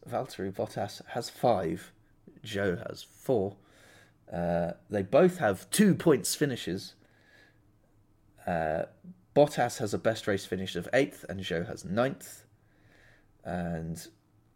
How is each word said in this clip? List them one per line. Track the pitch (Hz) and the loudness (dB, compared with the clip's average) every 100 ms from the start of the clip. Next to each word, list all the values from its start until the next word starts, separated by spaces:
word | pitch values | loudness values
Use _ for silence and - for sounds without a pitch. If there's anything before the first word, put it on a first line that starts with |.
| - | -6
Valtteri | 117 131 - 98 | -6 -4 -6 -6
Bottas | 98 110 - 101 - - | -4 -4 -4 -6 -8 -10
has | 123 - | -8 -8
five, | - 127 98 85 87 - - _ _ - - | 0 2 4 0 -4 -8 -20 _ _ -20 -18
Zhou | 107 101 101 85 - | -8 -2 0 -2 -6
has | - | -12
four. | - - - 117 98 - _ - - - - _ - | -18 -8 0 0 0 -6 _ -20 -20 -20 -20 _ -10
Uh, | 87 87 87 85 - - | -4 0 0 0 -6 -6
they | 101 | -4
both | 95 139 180 180 | 2 6 6 4
have | 113 92 - | 0 0 0
two | - 208 | 4 6
points | 156 170 127 - | 6 4 4 2
finishes. | - 143 120 - 95 - - _ _ _ - - _ _ _ _ _ _ _ _ - | -2 -2 -2 -6 -6 -8 -18 _ _ _ -20 -20 _ _ _ _ _ _ _ _ -10
Uh, | - 85 78 78 - - - - _ 143 | -2 0 0 -2 -4 -10 -20 -20 _ 6
Bottas | 147 - 120 - | 6 4 0 -2
has | 107 | -4
a | 101 | 0
best | 113 113 - | 0 0 0
race | 98 | -2
finish | - 95 95 | -2 -4 -4
of | 87 85 | -6 0
eighth, | 131 147 - - | 2 2 -2 -10
and | 95 | -8
Zhou | 90 85 87 | -4 -4 -4
has | - | -8
ninth. | - 104 131 - - - - _ _ _ _ - - _ _ _ | -4 0 0 -2 -14 -20 -20 _ _ _ _ -20 -20 _ _ _
And | - 90 85 82 80 80 - - _ _ _ | -8 -4 -4 -4 -6 -8 -12 -20 _ _ _